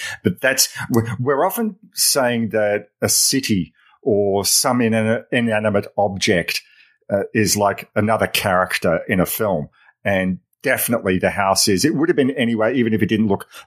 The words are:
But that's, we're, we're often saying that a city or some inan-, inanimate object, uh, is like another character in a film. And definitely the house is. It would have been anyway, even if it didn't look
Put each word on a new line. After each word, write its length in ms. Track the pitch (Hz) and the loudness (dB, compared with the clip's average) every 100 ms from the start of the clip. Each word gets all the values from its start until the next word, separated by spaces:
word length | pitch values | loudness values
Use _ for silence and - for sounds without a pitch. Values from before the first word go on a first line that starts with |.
| - - | -12 -4
But 160 | 101 - | -4 0
that's, 340 | 131 131 - - - | -2 0 -2 -4 -2
we're, 240 | 113 110 113 | 0 0 -2
we're 260 | 127 139 185 | -2 0 0
often 300 | 233 214 - - | -2 -4 -6 -10
saying 580 | - - 143 123 117 110 | -2 0 2 0 0 0
that 400 | 107 104 104 - - | 0 0 0 -4 -4
a 80 | 123 | 0
city 640 | - - 135 123 98 80 _ _ _ | 2 0 0 0 0 -2 _ _ _
or 440 | 131 101 101 98 98 | 0 2 2 0 0
some 340 | - 135 123 | 0 2 2
inan-, 460 | 113 113 110 117 - | 2 2 0 -2 -2
inanimate 540 | 123 117 107 107 101 - - | -2 0 0 0 0 -2 -2
object, 640 | 101 95 110 87 - - - _ _ _ - | -2 0 0 0 0 -6 -10 _ _ _ -4
uh, 140 | 101 92 | -4 -2
is 240 | 113 98 104 | -2 0 2
like 320 | 101 95 - 107 | 0 -2 -6 -2
another 320 | 104 107 95 | 0 0 0
character 720 | - 104 92 92 - 92 82 - | -2 0 2 0 0 0 0 0
in 100 | 95 | 0
a 60 | 85 | 0
film. 420 | - 107 82 73 _ _ _ 101 | -2 -2 -2 -6 _ _ _ -2
And 340 | 95 92 90 _ _ | -2 -2 -4 _ _
definitely 580 | 139 120 - 123 98 92 | -2 -2 -2 -2 0 0
the 100 | 95 | 0
house 380 | 98 98 95 107 | 0 2 2 2
is. 160 | 92 | 2
It 120 | 151 143 | 2 2
would 140 | 165 | 0
have 60 | 143 | 2
been 160 | 131 | 0
anyway, 440 | 135 117 110 110 131 | 0 -2 0 0 2
even 180 | 113 | 0
if 80 | 107 | 2
it 80 | 95 | 2
didn't 180 | 107 107 | 2 2
look 200 | 98 - - | -2 -4 -20